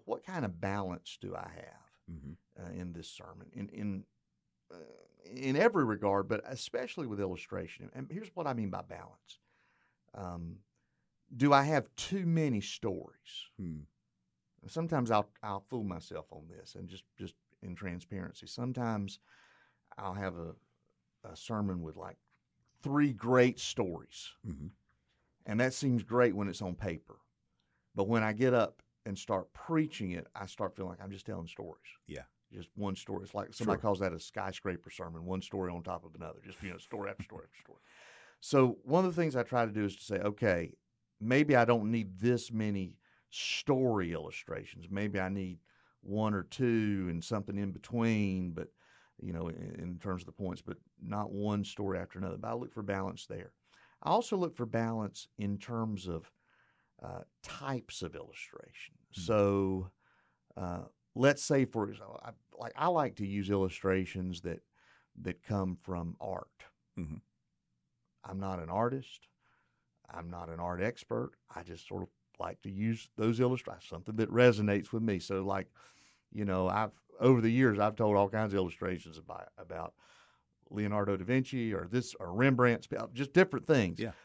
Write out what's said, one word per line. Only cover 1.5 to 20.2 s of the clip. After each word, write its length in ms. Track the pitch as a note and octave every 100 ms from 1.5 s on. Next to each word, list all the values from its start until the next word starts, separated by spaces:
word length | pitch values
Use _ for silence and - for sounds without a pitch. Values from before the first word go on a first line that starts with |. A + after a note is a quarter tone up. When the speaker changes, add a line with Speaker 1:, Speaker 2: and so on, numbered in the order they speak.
Speaker 1:
have, 360 | E2+ E2+ - _ _ -
Speaker 2:
Mm-hmm. 220 | E2 C#2 D#2+ _ -
Speaker 1:
uh, 160 | F2+ F#2
in 120 | F2+
this 140 | E2+ E2
sermon?" 400 | - F2+ F#2 -
In, 160 | - G2
in, 360 | - G#2 G2 - _ _ _ _ _ -
uh, 40 | F2 B1+ A#1+ G1+ _ F2
in 240 | B2+ C3+ C#3+
every 280 | A3+ G3+
regard, 440 | B2 G#2 G#2 G2 F#2+
but 120 | A2+ -
especially 600 | C3 - A#2+ A#3+ - C3
with 140 | G2+
illustration. 680 | F#2+ F2+ - F#2+ F2 - G2
And 120 | C3 C3+
here's 200 | F3+ A3
what 120 | F3+ D3+
I 80 |
mean 160 | A#2+ G2+
by 100 | F2+
balance. 560 | F2+ F2 F#2 - - - _ _ _ _ _ _ _
Um, 420 | G#2 F#2 F2 E2+ F#2+ - _ _ _ _ _ - A#2+
do 160 | C#3+
I 100 | C#3
have 240 | C#3+ D3 - -
too 300 | - G3 E3+
many 340 | E3 D3+ G#2+
stories? 880 | - - A2 F#2+ - - - - - -
Speaker 2:
Hmm. 200 | F2 D2+ D2 _ _ _ _ _ _ _ -
Speaker 1:
Sometimes 440 | E3 E3 D#3 A#2
I'll, 180 | G#2+ G#2 _
I'll 220 | G#2+ G2 -
fool 160 | B2
myself 420 | G2+ E2 - E2 -
on 100 | E2 D#2+
this, 260 | E2+ -
and 140 | F#2+ F#2
just, 160 | F#2 - -
just 160 | F#2 - _ _
in 120 | F#2
transparency, 720 | F2 G2 F2 - G2 F2 - -
sometimes 760 | - B2 B2 A#2 G#2+ G2 - _ - - _ _ _ _ -
I'll 180 | G2
have 200 | G2